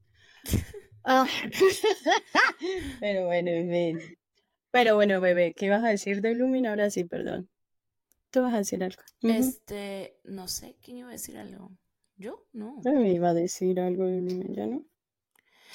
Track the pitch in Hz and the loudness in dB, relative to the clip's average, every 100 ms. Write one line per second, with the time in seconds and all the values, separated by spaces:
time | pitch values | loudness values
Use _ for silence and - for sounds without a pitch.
0 | _ _ _ - - - - 415 - - | _ _ _ -18 -4 -2 -4 -16 -20 -10
1 | - 262 262 - - - 381 - 440 - | 2 4 4 -2 -6 4 4 4 0 0
2 | 302 403 - 359 494 - 349 370 277 262 | 2 0 2 2 2 0 -6 -6 -8 -6
3 | 208 190 180 175 175 170 175 175 170 165 | -2 -2 0 0 0 -2 0 0 0 -2
4 | - - _ _ _ _ _ 247 233 214 | -10 -20 _ _ _ _ _ 2 4 6
5 | 208 190 185 180 170 - 196 202 233 202 | 4 4 4 4 2 0 0 2 2 0
6 | 196 202 226 240 254 262 233 208 208 190 | -2 -2 0 0 0 0 0 0 0 -2
7 | 175 - - 185 185 _ _ _ _ _ | -6 -6 -6 -6 -10 _ _ _ _ _
8 | _ _ _ 262 254 226 196 190 185 - | _ _ _ 0 0 0 -2 -4 -6 -8
9 | - - 226 226 262 - - 202 202 196 | -20 -4 0 2 0 -2 -12 -10 -10 -10
10 | - _ - 190 185 - - - - 247 | -12 _ -16 -14 -10 -12 -12 -20 -20 -18
11 | 247 - - - - 190 190 185 _ _ | -16 -16 -14 -16 -18 -18 -20 -20 _ _
12 | _ _ 208 381 _ 226 214 233 247 285 | _ _ -16 -16 _ -14 -14 -4 2 4
13 | 208 175 175 170 180 - 185 180 180 180 | 4 4 4 2 0 0 0 2 0 0
14 | 185 185 180 185 190 202 214 269 - _ | -2 -2 -4 -6 -6 -6 -6 -6 -10 _
15 | _ _ _ _ _ _ _ | _ _ _ _ _ _ _